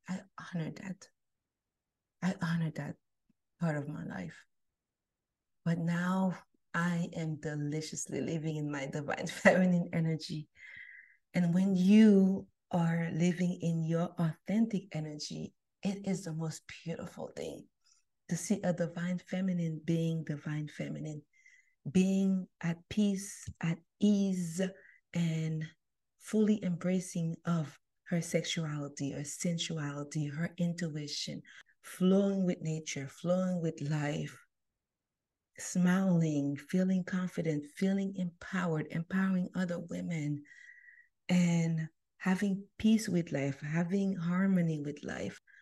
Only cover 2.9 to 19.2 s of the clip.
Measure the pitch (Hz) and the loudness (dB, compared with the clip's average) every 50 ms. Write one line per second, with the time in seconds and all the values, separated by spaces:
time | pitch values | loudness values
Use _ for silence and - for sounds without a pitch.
2.9 | - - _ _ _ _ _ _ _ _ _ _ _ _ 170 165 151 147 143 156 | -10 -12 _ _ _ _ _ _ _ _ _ _ _ _ -2 -2 0 -2 -4 -6
3.9 | 151 165 170 - - - 180 160 - - - _ _ _ _ _ _ _ _ _ | -8 -8 -8 -8 -8 -8 -10 -10 -12 -16 -20 _ _ _ _ _ _ _ _ _
4.9 | _ _ _ _ _ _ _ _ _ _ _ _ _ _ _ 165 165 165 165 165 | _ _ _ _ _ _ _ _ _ _ _ _ _ _ _ -2 0 0 0 0
5.9 | 170 170 175 180 185 190 190 190 170 - - _ _ _ _ _ _ 170 170 175 | 0 0 0 0 2 2 2 0 0 -2 -10 _ _ _ _ _ _ -2 0 0
6.9 | 175 170 170 - - - 165 160 156 143 - 156 147 151 147 147 147 156 156 - | 2 0 -2 -2 -4 -4 -4 -4 -4 -4 -4 -6 -4 -4 -4 -2 -2 -4 -4 -6
7.9 | - - - - - 139 135 - 165 160 151 160 156 151 151 147 147 143 135 139 | -8 -10 -8 -6 -4 -4 -2 -2 -4 -2 -2 -2 -4 -2 -4 -4 -4 -4 -6 -4
8.9 | - 156 143 143 147 - - 170 - - - 202 190 180 185 185 180 175 170 - | -4 -6 -4 -4 -4 -4 -4 -6 -8 4 6 6 6 6 4 4 4 2 2 0
9.9 | - 170 165 160 160 151 - - 170 156 151 - _ _ - - - - - - | -2 -2 0 0 -2 -2 -4 -8 -8 -8 -10 -12 _ _ -20 -20 -18 -18 -20 -20
10.9 | - - - _ _ _ _ _ _ 180 180 170 170 180 190 196 190 180 180 185 | -20 -20 -20 _ _ _ _ _ _ 0 2 4 4 4 4 4 4 4 8 8
11.9 | 208 214 220 220 202 196 190 185 190 196 196 - _ _ _ _ - 180 170 165 | 10 12 12 12 10 10 8 6 4 0 -4 -10 _ _ _ _ 0 2 2 2
12.9 | 165 170 165 165 - 160 170 180 175 165 180 175 180 180 180 170 165 165 165 160 | 2 2 0 0 0 2 4 4 4 2 0 0 0 0 0 0 0 0 0 0
13.9 | 165 165 170 175 - - 175 160 156 - _ - 185 220 226 220 - 185 - - | 2 0 0 0 0 0 0 0 0 -2 _ -2 2 2 2 2 2 -2 -4 -2
14.9 | - 156 151 156 151 151 - - 160 160 160 160 - _ _ _ _ _ - 190 | -6 -6 -6 -6 -8 -10 -10 -10 -8 -8 -8 -10 -10 _ _ _ _ _ -4 -4
15.9 | 196 202 202 196 190 175 - 170 156 156 165 160 156 - - _ - - - 165 | -4 -2 -2 -4 -4 -4 -4 -6 -6 -4 -4 -4 -6 -8 -12 _ -20 -14 -8 -8
16.9 | 165 - - 175 - - - - - - 78 - - - - - _ _ _ _ | -8 -8 -8 -12 -12 -12 -12 -12 -8 -8 -8 -8 -8 -10 -14 -18 _ _ _ _
17.9 | _ _ _ _ _ _ _ _ 170 165 - - 208 - - 180 175 - 175 165 | _ _ _ _ _ _ _ _ -6 -6 -2 -2 -2 0 0 -2 0 0 -2 -4
18.9 | 165 180 170 180 180 175 | -2 -4 -4 -2 -4 -4